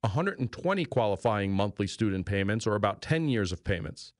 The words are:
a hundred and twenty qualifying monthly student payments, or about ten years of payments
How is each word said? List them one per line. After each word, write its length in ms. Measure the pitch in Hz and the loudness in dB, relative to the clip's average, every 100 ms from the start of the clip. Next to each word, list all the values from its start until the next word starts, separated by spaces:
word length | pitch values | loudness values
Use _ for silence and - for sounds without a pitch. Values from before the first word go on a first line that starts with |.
a 40 | 117 | 0
hundred 300 | 104 185 - | 0 -2 -2
and 140 | 123 | -4
twenty 320 | - 175 196 | -2 0 0
qualifying 680 | 165 - 110 98 120 104 98 | 2 2 2 2 2 2 2
monthly 360 | 98 101 - 101 | 2 0 0 -4
student 360 | - 110 95 | 0 0 0
payments, 440 | 92 98 98 110 110 | 0 0 0 0 0
or 80 | 104 | 2
about 260 | 101 95 | 0 -2
ten 260 | - 160 160 | -2 0 2
years 220 | 120 95 | 0 0
of 140 | 90 | -4
payments 480 | - 92 98 - - _ | -4 -4 -4 -10 -16 _